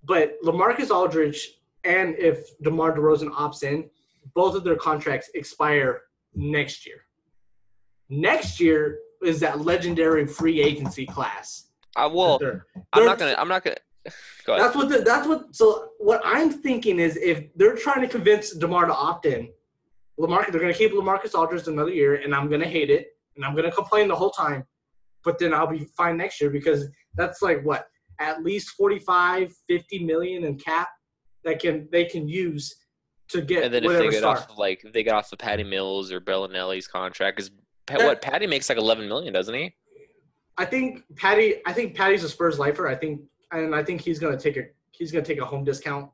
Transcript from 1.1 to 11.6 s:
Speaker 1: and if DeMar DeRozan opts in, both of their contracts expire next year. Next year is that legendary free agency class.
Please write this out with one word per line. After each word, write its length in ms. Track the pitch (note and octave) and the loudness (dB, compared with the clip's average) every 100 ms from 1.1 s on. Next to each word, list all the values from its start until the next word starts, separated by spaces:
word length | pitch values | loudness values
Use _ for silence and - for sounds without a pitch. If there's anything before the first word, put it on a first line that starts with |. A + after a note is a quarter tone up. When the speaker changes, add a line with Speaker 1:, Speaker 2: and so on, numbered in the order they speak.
| D#3+ D3+ D3+ - _ _ _ | 2 0 0 -12 _ _ _
Speaker 1:
and 320 | F3+ F3+ F#3 D#3 | 0 0 0 2
if 380 | E3 D3 - _ | 2 2 -6 _
DeMar 340 | D3+ D#3+ D#3+ D3 | -2 0 0 2
DeRozan 340 | D3+ D3+ D3+ | 4 4 0
opts 320 | C#3+ D3 C#3+ | -4 -6 -4
in, 260 | C#3 D3 D#3+ _ _ _ C3+ | -4 -4 -6 _ _ _ -8
both 200 | - F#3 F#3+ | 0 2 2
of 80 | |
their 120 | F3+ D#3+ | 0 0
contracts 540 | D#3+ D3+ D3+ C3+ - | 0 -2 -2 -4 -6
expire 680 | E3 D3 - D3+ D3 C3+ B2 _ _ _ | -12 -12 -2 2 2 2 -2 _ _ _
next 520 | - C#3+ D3 C#3+ - - | -8 -4 -2 -4 -8 -18
year. 160 | - _ _ _ _ _ _ _ _ _ _ _ | -20 _ _ _ _ _ _ _ _ _ _ _
Next 520 | C#3 F3+ D#4+ - - | -2 2 0 -2 2
year 380 | E3+ D#3 D3+ - - _ | 4 4 2 -4 -16 _
is 180 | F3 D#3 | -2 0
that 200 | D#3 C#3+ | 0 -2
legendary 680 | D#3 F3 F3 E3 D#3+ D#3+ C#3 | 0 0 0 2 2 2 0
free 340 | - D#3+ D#3+ | 0 0 4
agency 460 | D3 D3 C3+ - C3 | 2 2 -8 -8 -10
class. 600 | - A2 G2+ - - | -8 -8 -8 -14 -20